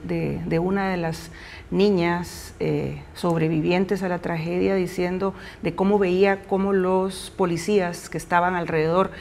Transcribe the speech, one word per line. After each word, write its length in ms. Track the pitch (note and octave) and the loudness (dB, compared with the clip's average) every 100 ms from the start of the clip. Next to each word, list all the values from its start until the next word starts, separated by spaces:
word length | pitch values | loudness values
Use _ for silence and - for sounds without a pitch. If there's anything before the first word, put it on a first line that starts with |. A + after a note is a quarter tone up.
de, 380 | E3+ E3+ D#3 C#3 | -4 -4 -2 -4
de 140 | E3+ E3 | 0 0
una 320 | F#3 G3 F#3+ | 0 0 0
de 80 | F3 | -2
las 320 | E3 D#3+ - - - - - | -4 -6 -10 -16 -18 -18 -4
niñas, 880 | F3 G#3 F#3 E3+ F3 E3+ - - - | 2 4 4 2 0 -4 -10 -16 -4
eh, 440 | D#3 D3 C#3 D3 - | -2 -2 -2 -8 -14
sobrevivientes 880 | - F3 E3 D#3+ D#3+ E3+ F3+ F#3+ G3 | -4 0 2 2 2 2 2 2 0
a 80 | F#3+ | -2
la 80 | F3 | -4
tragedia, 560 | F3+ E3 E3 F3+ F#3+ | -4 -4 -2 0 2
diciendo 600 | F#3+ F3+ - F3+ F#3 G3 - - - | 2 0 -2 -2 0 -4 -4 -16 -6
de 140 | E3+ E3+ | -6 0
cómo 240 | G3 G3+ | 2 4
veía 420 | F#3 F3+ G3 G3 - | 4 4 4 2 0
cómo 240 | F#3+ G3 | 0 2
los 580 | G3 F#3 F#3 F#3+ F#3+ - - | 2 4 2 0 -4 -12 -2
policías 720 | F3+ E3 G#3 G#3 F3 E3+ - | 0 0 2 2 2 -4 -8
que 80 | D#3+ | -10
estaban 380 | - F3 F3 F3+ | 0 2 4 0
alrededor 560 | E3 D#3+ D#3 F3+ F#3+ - | 0 0 2 2 2 -2